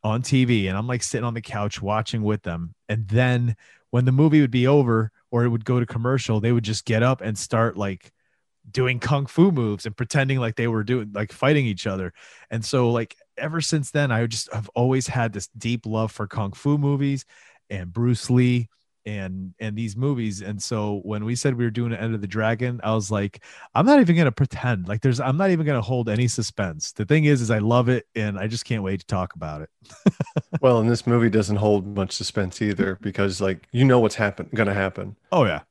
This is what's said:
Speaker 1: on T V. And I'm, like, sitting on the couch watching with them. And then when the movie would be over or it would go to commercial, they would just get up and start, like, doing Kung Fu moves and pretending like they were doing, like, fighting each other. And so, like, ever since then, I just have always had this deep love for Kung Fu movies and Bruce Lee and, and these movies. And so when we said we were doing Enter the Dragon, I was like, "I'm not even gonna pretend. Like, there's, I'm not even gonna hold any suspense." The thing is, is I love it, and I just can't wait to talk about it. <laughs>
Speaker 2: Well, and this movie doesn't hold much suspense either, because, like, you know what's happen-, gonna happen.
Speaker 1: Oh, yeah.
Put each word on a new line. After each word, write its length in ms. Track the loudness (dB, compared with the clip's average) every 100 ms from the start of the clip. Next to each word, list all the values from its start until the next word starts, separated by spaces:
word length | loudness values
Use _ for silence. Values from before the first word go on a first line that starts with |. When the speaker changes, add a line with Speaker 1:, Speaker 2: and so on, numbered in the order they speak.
Speaker 1:
on 200 | -2 -2
T 220 | 2 2
V. 240 | 4 2 2
And 100 | -2
I'm, 80 | -4
like, 160 | -4
sitting 220 | -4 -4
on 100 | -4
the 80 | -6
couch 400 | -8 -6 -6 -4
watching 400 | -2 -2 -2 -2
with 200 | -2 -2
them. 320 | -4 -8 -10 -14 -6
And 200 | -6 0
then 480 | 2 2 2 0 -4 _ _ _
when 140 | 0
the 80 | 2
movie 280 | 4 6 6
would 100 | 4
be 160 | 2 4
over 460 | 4 4 2 0 _ _
or 140 | 0
it 40 | 0
would 160 | 0
go 160 | 0 0
to 60 | 0
commercial, 540 | -2 0 0 0 0
they 120 | 2
would 120 | 0
just 200 | 0 -6
get 180 | -2 2
up 180 | 2 0
and 160 | -4 -6
start, 400 | -2 0 0 -2
like, 340 | -6 -6 _ _ _ _ _ _ -10
doing 280 | -2 -2 -2
Kung 280 | -2 -2 0
Fu 260 | 4 4
moves 320 | 4 -2 -4
and 100 | -8
pretending 460 | -8 -2 0 0 0
like 160 | -2 -2
they 120 | -2
were 160 | -2
doing, 260 | 0 -2 -2
like, 200 | -6 -6
fighting 340 | 0 2 2 0
each 200 | -4 -4
other. 280 | -4 -6 _ -20 -20 _
And 140 | -8
so, 260 | -2 0 2
like, 240 | 0 -4 -12 _ -8
ever 240 | -6 -4
since 300 | -2 -2 -2
then, 200 | -2 0
I 160 | 0 -2
just 240 | -4 -8
have 160 | -8 -6
always 320 | 0 2 0 -2
had 280 | -2 -2
this 140 | -4 -12
deep 360 | -8 -4 -4
love 260 | -2 -2 -2
for 160 | -4 -8
Kung 260 | -4 -6
Fu 260 | -4 -2 0
movies 480 | 0 0 -2 -4 -8 _ _ _ _
and 240 | -10 -8
Bruce 380 | -2 0 0 2
Lee 400 | 4 4 2 -2 _ _ _
and, 480 | -10 -8 -8 -10 -12 -10
and 160 | -8 -6
these 220 | -6 -4
movies. 420 | -2 -2 -4 -6
And 220 | -10 -10
so 400 | -4 -4 -2 -4
when 220 | -6 -6 -4
we 100 | -2
said 200 | -2 0
we 80 |
were 60 | -2
doing 220 | -2 -4
Enter 240 | -4 -4 -4
the 100 | -4
Dragon, 540 | -2 0 0 -2 -4
I 120 | -2
was 160 | -2 0
like, 340 | -2 -2 -6 -20 -20 -2
"I'm 100 | 2
not 160 | 6 6
even 160 | 6 6
gonna 160 | 4
pretend. 560 | 2 -2 0 -2 -2 -2
Like, 140 | 0
there's, 180 | 0 0
I'm 160 | 0 2
not 140 | 2
even 160 | 2 2
gonna 160 | 0
hold 260 | 0 -2 0
any 180 | 0 0
suspense." 680 | 0 -6 -4 -6 -6 -10
The 120 | -8
thing 220 | 0 4 4
is, 160 | 2
is 80 | 2
I 80 | 0
love 320 | 4 4 4
it, 160 | 0 -2
and 240 | -4 -4 -4
I 80 | -6
just 180 | -6
can't 180 | -4 -4
wait 180 | -2 -6
to 60 | -4
talk 280 | -4 -4
about 260 | -8 -10 -10
it. 80 | -14
<laughs> 400 | _ -20 0 0 0 -8 -8 -8 2
Speaker 2:
Well, 160 | 4 4
and 100 | 2
this 180 | 0 2
movie 220 | 2 4
doesn't 280 | 2 0 2
hold 380 | 2 2 0
much 180 | -4 -4
suspense 500 | -6 -6 -4 -4 -2
either, 340 | -4 -2 -4 -4
because, 400 | -6 -2 -2 0
like, 260 | -2 -2 _
you 120 | 2
know 140 | 6 6
what's 160 | 4
happen-, 340 | 2 -2 -2 -8
gonna 180 | -2 0
happen. 440 | 2 -2 -4 -12 -14 _
Speaker 1:
Oh, 140 | 2
yeah. 160 | 2 0 -8